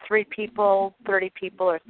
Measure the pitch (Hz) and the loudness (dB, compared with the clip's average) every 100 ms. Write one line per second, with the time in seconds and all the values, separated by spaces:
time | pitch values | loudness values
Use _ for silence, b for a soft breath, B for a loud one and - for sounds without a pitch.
0 | - 214 208 - 214 - 202 196 196 - | -2 -2 -2 -6 -6 0 4 4 0 -6
1 | - 196 185 - 185 190 185 165 | -2 -2 -2 -6 -10 -2 0 0